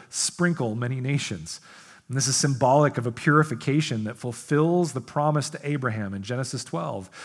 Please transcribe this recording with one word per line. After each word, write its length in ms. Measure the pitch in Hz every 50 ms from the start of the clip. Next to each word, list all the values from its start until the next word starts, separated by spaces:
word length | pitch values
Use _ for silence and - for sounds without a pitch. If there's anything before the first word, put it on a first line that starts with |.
| - -
sprinkle 640 | - - - - - - 175 175 170 - 131 110 107
many 260 | 120 123 120 131 131
nations. 600 | 127 135 143 135 - - 110 82 78 82 - - - - - - - - - - _
And 100 | - 123
this 100 | 135 127
is 80 | 131 127
symbolic 640 | - - 143 135 117 139 123 135 147 147 143 -
of 80 | 127 117
a 60 | 123
purification 960 | 117 - - 160 147 151 151 151 123 110 - 143 135 156 151 - 127 113 107
that 120 | 104 -
fulfills 760 | - - 123 117 - - - 151 147 156 170 175 180 175 151 120
the 80 | 131
promise 500 | 117 - - 147 147 156 151 147 135 -
to 80 | - - -
Abraham 520 | 143 147 139 127 123 107 110 104 98 98
in 80 | 98 98
Genesis 400 | 101 123 127 127 - - 117 -
twelve, 440 | - - 170 170 151 117 101 92 - - -